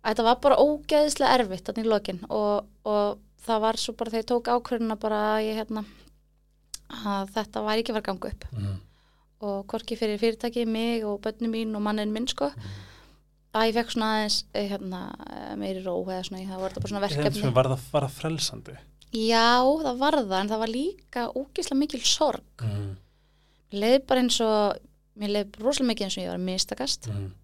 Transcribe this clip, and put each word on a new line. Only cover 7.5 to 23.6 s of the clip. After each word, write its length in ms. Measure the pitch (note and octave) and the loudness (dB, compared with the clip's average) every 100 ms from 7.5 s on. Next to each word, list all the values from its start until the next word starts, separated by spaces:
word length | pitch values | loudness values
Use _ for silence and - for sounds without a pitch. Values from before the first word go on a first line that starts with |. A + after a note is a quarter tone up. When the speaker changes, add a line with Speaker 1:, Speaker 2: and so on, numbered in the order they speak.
| G#3+ G#3+ | -4 0
Speaker 1:
væri 140 | A3 | 0
ekki 80 | A3+ | 0
að 40 | A3 | -2
fara 60 | |
að 80 | G#3+ | -2
ganga 160 | F#3 - | -4 -6
upp. 180 | - - | -10 -10
Speaker 2:
Mhm. 260 | A#2 G2+ G2 - _ _ _ _ _ | -6 -4 -6 -10 _ _ _ _ _
Speaker 1:
Og 240 | G#3 G3 G3 | -4 -4 -4
hvorki 300 | A3+ - A3 | -6 -6 -2
fyrir 220 | A3 G#3 | -2 2
fyrirtæki, 480 | A3+ A3 A#3+ A#3 A#3 | 0 0 -4 -2 -2
mig 360 | A3 A#3 A#3 | 0 0 0
og 160 | G#3+ G3+ | -2 -4
börnin 280 | A3 A3 A#3 | -4 -4 -4
mín 240 | A3+ A3 G#3+ | -2 -4 -2
og 60 | |
manninn 320 | G#3 G#3+ G#3 | 0 0 -2
minn, 140 | G#3+ C4 | -2 -4
sko, 180 | - C#4+ | -2 -2
Speaker 2:
Mhm. 120 | D4 - - - - - _ _ _ _ A3 | -2 -12 -12 -16 -20 -20 _ _ _ _ 2
Speaker 1:
að 120 | A3+ | 2
ég 60 | |
fekk 160 | A3+ A#3 | 2 0
svona 220 | A#3+ A3 G#3+ | 0 0 0
aðeins, 220 | G#3+ - - | 0 -2 -2
eh, 160 | - G3+ | -4 -4
hérna, 460 | G3+ G3 F#3 F#3 - - | -4 -6 -8 -8 -12 -12
eh, 240 | - - G#3 | -12 -10 -6
meiri 280 | G3+ F#3 | -6 -6
ró 220 | F#3 F3+ F#3 | -4 -4 -4
eða 180 | F#3 | -6
svona, 220 | F#3 F#3 F#3+ | -8 -8 -8
það 120 | F#3 | -6
var 100 | F#3+ | -6
þetta 120 | F#3+ | -4
bara 60 | G3 | -6
svona 160 | G3+ | -2
Speaker 2:
En 60 | G3+ | -2
Speaker 1:
verkefni. 320 | D3 D3 G#3 | 0 0 0
Speaker 2:
sem 120 | C3+ | 2
var 100 | B2 B2+ | 4 4
það, 140 | C3 - | 0 0
var 100 | D3+ | 0
það 80 | C3+ - | 0 -4
frelsandi? 560 | D#3 D#3+ - A2 - - - _ - | -6 -4 -4 -6 -16 -18 -20 _ -8
Speaker 1:
Já, 480 | A#3 A3 A3+ A#3 B3 B3+ D#4 | -2 2 6 6 6 4 2
það 140 | D4 B3 | 0 2
var 120 | C#4+ | 2
það, 260 | D#4 G#3+ F#3 | 2 2 -2
en 80 | G3+ | 0
það 100 | A3 | -2
var 80 | A3+ | -2
líka 680 | A#3 D#4+ F#4+ _ B3 A#3 B3+ | -2 -4 -6 _ -6 -4 -6
ógeðslega 420 | C#4 - - C4+ | -6 -6 -2 0
mikil 220 | D4+ B3 | 0 0
sorg. 400 | - - D4+ - - - | 0 2 2 0 -10 -6
Speaker 2:
Mhm. 360 | A2+ G2+ G2 F#2+ _ _ _ _ _ _ | -4 -4 -6 -10 _ _ _ _ _ _